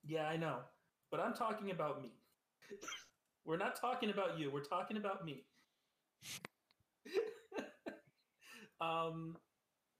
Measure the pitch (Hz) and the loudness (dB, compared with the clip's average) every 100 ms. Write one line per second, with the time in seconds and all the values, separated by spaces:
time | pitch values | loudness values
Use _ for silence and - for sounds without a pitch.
0 | 147 160 156 160 160 127 139 - _ _ | -4 0 2 2 0 -2 -6 -16 _ _
1 | - - 208 226 226 208 196 175 151 135 | -4 0 2 2 0 0 0 0 0 0
2 | 123 - _ _ _ _ - 202 - - | -6 -12 _ _ _ _ -14 -10 -8 -8
3 | - _ _ _ - 165 220 - 240 247 | -10 _ _ _ -2 2 2 2 2 2
4 | 214 196 185 160 143 143 143 175 - 214 | 2 4 2 2 0 0 2 0 2 0
5 | 208 - 165 135 - _ _ _ _ _ | 0 0 -4 -8 -12 _ _ _ _ _
6 | _ _ - - - _ _ _ _ _ | _ _ -10 -10 -10 _ _ _ _ _
7 | 214 403 440 - - 392 - - - - | 0 2 2 0 -8 -6 -6 -6 -10 -10
8 | - _ _ _ - 240 214 - 165 165 | -12 _ _ _ -20 -18 -12 -2 2 4
9 | 165 165 165 165 _ _ _ _ _ _ | 4 0 -4 -6 _ _ _ _ _ _